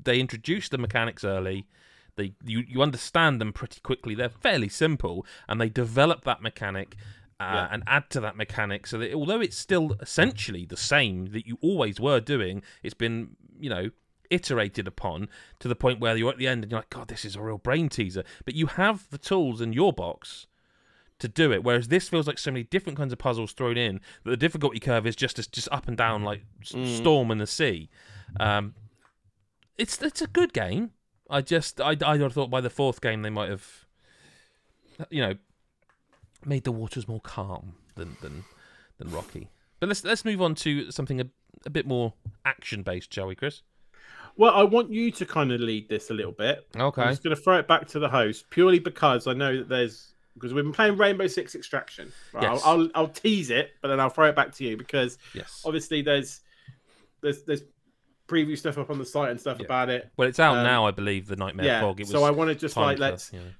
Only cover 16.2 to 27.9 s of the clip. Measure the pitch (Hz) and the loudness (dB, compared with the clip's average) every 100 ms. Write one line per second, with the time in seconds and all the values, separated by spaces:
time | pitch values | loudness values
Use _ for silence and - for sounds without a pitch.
16.2 | 117 127 131 127 107 113 - - 107 117 | 0 0 -2 -2 -4 -6 -8 -14 -14 -12
17.2 | 110 98 107 107 120 147 160 - 101 92 | -10 -10 -8 -6 0 0 0 -2 -4 -4
18.2 | 80 - - 151 156 - 196 208 - 139 | -10 -12 -10 -2 -2 2 2 0 -6 -16
19.2 | - 190 147 113 117 113 190 139 87 - | -2 2 2 0 -4 2 2 2 -6 -8
20.2 | - - - _ _ _ _ _ _ _ | -14 -18 -20 _ _ _ _ _ _ _
21.2 | 120 127 160 101 117 120 120 175 - 170 | -8 2 4 4 4 2 4 0 2 0
22.2 | 151 131 - 131 117 190 185 143 139 123 | 0 -4 -4 -6 -2 -4 -4 -6 -6 -2
23.2 | 135 117 110 - 127 120 117 92 - - | -2 -2 -4 -4 -2 0 0 -2 -10 -14
24.2 | - 123 156 160 143 117 131 117 110 110 | -4 0 0 0 -2 -2 0 0 0 -2
25.2 | 127 - 110 - - 143 - 117 113 107 | -4 -4 -10 -8 -6 -6 -6 0 0 0
26.2 | 104 104 - - - 127 127 117 120 151 | -4 -6 -10 -20 -12 -6 -4 2 4 4
27.2 | 120 110 104 - 151 87 80 | 4 0 -2 0 -2 -2 -8